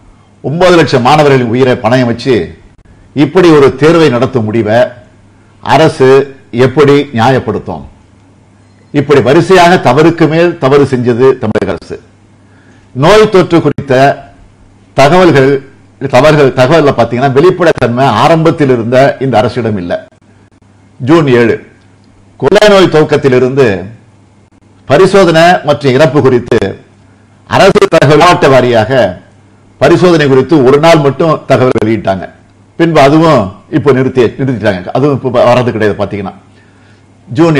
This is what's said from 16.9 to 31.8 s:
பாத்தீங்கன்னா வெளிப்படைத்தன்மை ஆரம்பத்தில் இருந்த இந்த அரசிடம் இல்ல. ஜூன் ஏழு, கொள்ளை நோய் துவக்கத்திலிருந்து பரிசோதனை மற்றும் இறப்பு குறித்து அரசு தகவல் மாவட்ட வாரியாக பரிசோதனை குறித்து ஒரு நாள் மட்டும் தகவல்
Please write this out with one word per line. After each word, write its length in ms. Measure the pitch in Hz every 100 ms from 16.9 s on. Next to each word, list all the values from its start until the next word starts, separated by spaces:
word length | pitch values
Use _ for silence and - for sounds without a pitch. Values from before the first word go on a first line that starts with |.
| 113
பாத்தீங்கன்னா 360 | 117 120 139 127
வெளிப்படைத்தன்மை 680 | 180 180 175 - 117 120 131 107
ஆரம்பத்தில் 500 | 147 165 160 - 139
இருந்த 220 | 123 110 127 135 -
இந்த 100 | 135 110
அரசிடம் 380 | 117 127 113 104
இல்ல. 100 | 87 90 - _ _ _ _ _ _ _ _ - 127
ஜூன் 200 | 165 143 120
ஏழு, 160 | 117 - - _ _ _ _ _ _ -
கொள்ளை 240 | - 208 214
நோய் 200 | 196 170
துவக்கத்திலிருந்து 760 | 156 151 143 139 127 127 139 120 92 98 - _ _ _ _ _ _ _ _ -
பரிசோதனை 540 | 143 185 196 175 160 170 180 151
மற்றும் 280 | 147 139 127
இறப்பு 220 | 156 147
குறித்து 340 | 131 123 117 113 98 101 _ _ _ _ _ _ -
அரசு 280 | 127 190 202 196
தகவல் 280 | 160 143 151
மாவட்ட 240 | 139 143 139
வாரியாக 380 | 131 120 117 110 135 98 87 _ _ _ _ _ -
பரிசோதனை 440 | 139 170 180 165 143
குறித்து 240 | 131 127 160 123
ஒரு 100 | 143
நாள் 200 | 165 160
மட்டும் 280 | 139 135 165 147 -
தகவல் 300 | 127 127 117